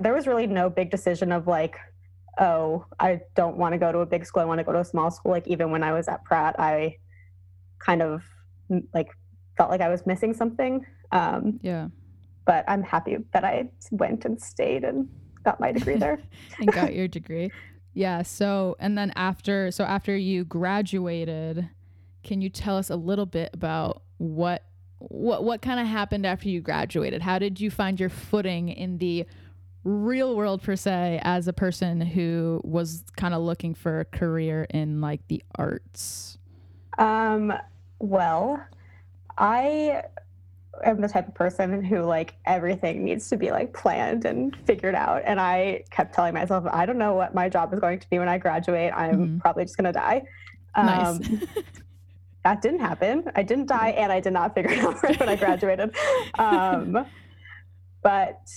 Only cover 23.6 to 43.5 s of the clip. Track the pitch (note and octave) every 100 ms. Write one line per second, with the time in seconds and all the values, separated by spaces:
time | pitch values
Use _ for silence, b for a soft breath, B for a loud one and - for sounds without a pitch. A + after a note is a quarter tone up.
23.6 | E3 D#3+ D#3+ - - - E3 D#3 F3 F3
24.6 | - - - - - - A#3 G#3+ A3 A3+
25.6 | B3+ B3 A3+ A3 G3+ G#3 G3 F#3 G3+ F3+
26.6 | E3 D3+ E3 D#3+ C#3+ - F3 F#3 G3+ F#3+
27.6 | G#3+ - F#3+ F#3+ F#3 - - G#3 F#3+ F3
28.6 | E3+ - F#3 F3 F3+ E3+ E3 B B B
29.6 | - - F3+ G#3 A3 B3+ C4 A3 G#3 F#3+
30.6 | - F#3+ G3+ F#3 F3 E3+ - F3+ F3 F3
31.6 | F#3 E3+ F3+ E3+ E3+ F3 E3 E3+ E3 E3
32.6 | - E3 E3 E3 - - F3+ E3+ E3+ E3
33.6 | E3+ D#3+ E3+ D#3+ E3 - E3+ D#3+ D#3+ D#3
34.6 | D#3 D#3 D3+ D3+ D3+ D3 - D#3 - -
35.6 | - - - - - - - - b b
36.6 | b b b - A3 A3 A3 G#3+ G#3 -
37.6 | - - - - G#3 F#3+ E3+ E3 A3+ C#4+
38.6 | B B B B B - - - G3+ A#3+
39.6 | C#4 D4+ D4+ - - - - - - -
40.6 | - - - G#3+ G3+ F#3+ F3+ - F3 F3+
41.6 | F#3 G3 F#3 G3 E3+ E3 E3 - - F#3
42.6 | E3+ F#3+ E3 - - A3 - A3 -